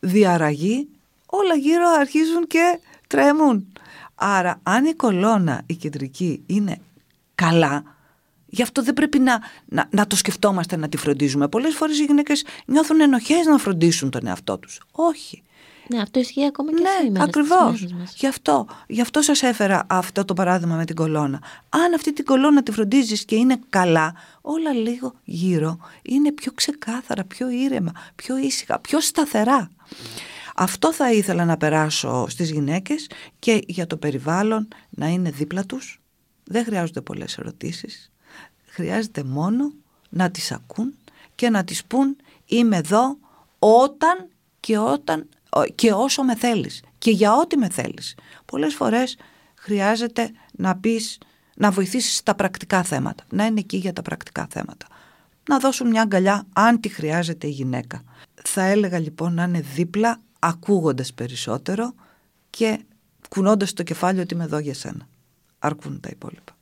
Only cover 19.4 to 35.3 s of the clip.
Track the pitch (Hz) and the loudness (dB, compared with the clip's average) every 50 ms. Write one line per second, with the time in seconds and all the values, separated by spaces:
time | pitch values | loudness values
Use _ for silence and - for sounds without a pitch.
19.4 | - 254 240 220 208 196 196 175 - - 185 185 180 185 - 202 196 196 196 175 | 2 0 0 2 2 2 2 0 0 0 -2 -2 -2 -2 -4 -4 -2 -2 -2 -2
20.4 | 196 175 180 185 170 170 165 160 165 160 165 165 160 160 156 151 147 139 135 143 | 0 2 2 0 0 0 -2 -2 -2 -4 -2 -2 -2 0 0 0 0 -2 -2 -6
21.4 | - - - - _ _ - 294 339 349 339 311 - 320 294 294 294 - 269 262 | -10 -16 -20 -20 _ _ 0 0 2 2 2 0 -2 -4 -4 -4 -2 2 2 4
22.4 | 269 302 294 285 254 - 214 214 220 196 214 277 262 220 214 202 - - 220 220 | 6 6 6 6 4 2 -2 -2 0 2 4 2 2 2 -2 -6 -4 -2 0 2
23.4 | 240 262 262 233 - _ - 196 180 180 165 165 156 156 170 - - - - _ | 4 4 2 0 -2 _ 0 2 4 4 4 4 2 2 -2 -8 -20 -20 -20 _
24.4 | _ - 294 320 330 311 277 240 220 226 240 247 254 254 240 _ _ - - 165 | _ -6 -4 -2 -2 -2 0 0 -2 -2 -4 -6 -8 -10 -10 _ _ -12 -6 -2
25.4 | 170 185 180 160 151 160 165 170 - - - - _ - 240 277 294 294 294 294 | 0 2 2 2 0 0 -4 -6 -12 -20 -20 -18 _ -2 0 2 2 2 0 -2
26.4 | - 269 - - - - 294 302 - - 226 247 254 - - - 190 190 - - | -8 -10 -6 -4 -4 -4 -4 -8 -8 -8 -8 -8 -6 -6 -6 -6 -6 -8 -6 -6
27.4 | 254 254 247 240 262 277 262 - 185 165 170 - - - _ - - - 254 262 | -4 -4 -2 -2 0 0 0 -2 -4 -4 -6 -10 -18 -20 _ -20 -8 -6 -4 -2
28.4 | 269 277 269 - - - - - - - - 302 311 - - - 302 285 - 220 | -2 -2 -4 -4 -6 -6 -6 -6 -4 -2 -2 0 0 0 0 0 -2 0 2 0
29.4 | 214 233 269 269 196 165 - _ _ - - - - - - - - - - - | 2 4 2 2 0 -2 -10 _ _ -20 -20 -18 -18 -16 -16 -16 -16 -16 -18 -18
30.4 | - - - - 185 180 - - - 320 320 - 285 254 233 214 196 196 180 170 | -18 -12 -4 -2 -2 -2 0 0 0 0 2 2 2 4 4 2 2 2 0 0
31.4 | 170 170 165 160 156 151 151 156 156 151 151 - - 127 120 127 120 - 127 - | 2 2 2 2 2 2 2 2 2 2 -2 -4 -4 -2 -2 -2 -2 -2 -4 -4
32.4 | 175 160 156 151 143 139 156 185 190 - 294 320 311 - - - - - _ _ | -4 -4 -2 -2 -2 -2 -2 -4 -2 -4 -6 -6 -6 -12 -16 -20 -20 -20 _ _
33.4 | - 233 226 214 - - 175 180 175 165 165 156 - 147 135 135 127 151 165 180 | 0 0 0 0 0 -4 -6 -8 -6 -6 -6 -4 -4 -4 -4 -4 -4 -2 -2 0
34.4 | 202 220 220 220 220 220 - - _ _ - - - 156 170 180 180 170 | 0 0 -2 -2 -4 -6 -12 -20 _ _ -10 -6 -4 -2 -2 0 -2 -4